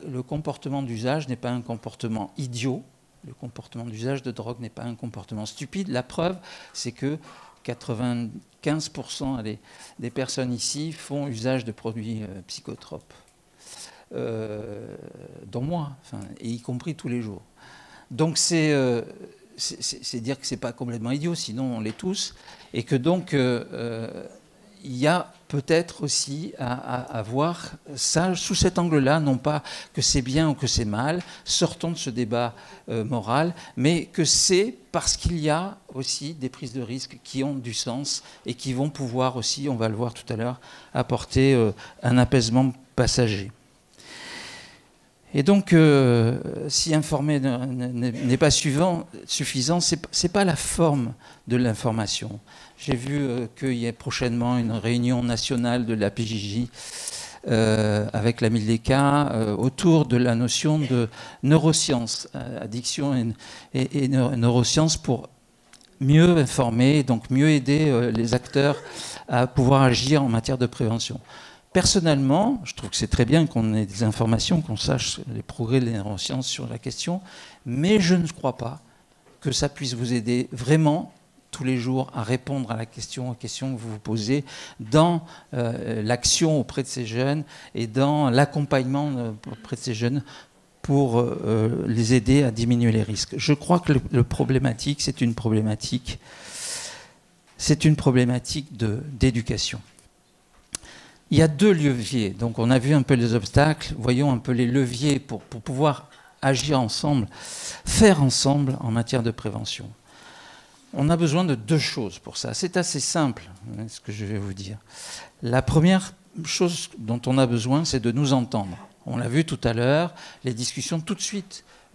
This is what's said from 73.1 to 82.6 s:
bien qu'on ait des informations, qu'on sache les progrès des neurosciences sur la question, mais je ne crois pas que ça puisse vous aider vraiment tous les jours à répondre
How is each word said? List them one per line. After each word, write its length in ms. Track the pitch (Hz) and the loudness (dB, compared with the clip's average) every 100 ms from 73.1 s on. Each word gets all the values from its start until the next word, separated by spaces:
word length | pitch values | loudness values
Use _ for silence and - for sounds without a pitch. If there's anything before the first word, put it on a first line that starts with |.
| - | 2
bien 220 | 117 156 160 | 4 4 4
qu'on 280 | 120 110 | 2 2
ait 100 | 107 | 2
des 200 | 101 98 | 0 0
informations, 560 | 113 104 113 113 - 170 | 0 2 2 2 2 0
qu'on 160 | 156 110 | 0 -4
sache 420 | 139 135 - - - | -2 -2 -2 -6 -8
les 80 | 110 | -10
progrès 380 | - - 113 131 | -10 -6 0 0
des 100 | 117 | 0
neurosciences 560 | 110 101 98 - 131 127 | -2 -6 -6 -6 -4 -4
sur 220 | - 120 | -6 -8
la 100 | 113 | -10
question, 420 | 123 - - 180 185 - - - - | -10 -8 -6 -6 -8 -18 -20 -14 -6
mais 320 | 127 170 214 | 0 4 4
je 160 | 170 | 6
ne 140 | 185 160 | 4 2
crois 280 | - 135 - | -2 -4 -4
pas 240 | 117 143 - _ _ _ _ _ | -8 -8 -16 _ _ _ _ _
que 100 | 143 | -4
ça 180 | 123 143 | -2 -2
puisse 260 | - 135 | -4 -6
vous 180 | 120 120 | -4 -2
aider 360 | 120 110 123 123 | -2 0 -2 -2
vraiment 600 | 120 120 156 151 151 - - _ _ _ | -4 2 4 6 2 -4 -16 _ _ _
tous 140 | - | -6
les 120 | 127 127 | -2 -2
jours 360 | 120 131 131 | 0 -2 -2
à 80 | - | -6
répondre 480 | 107 127 - 139 | -2 -2 -2 -4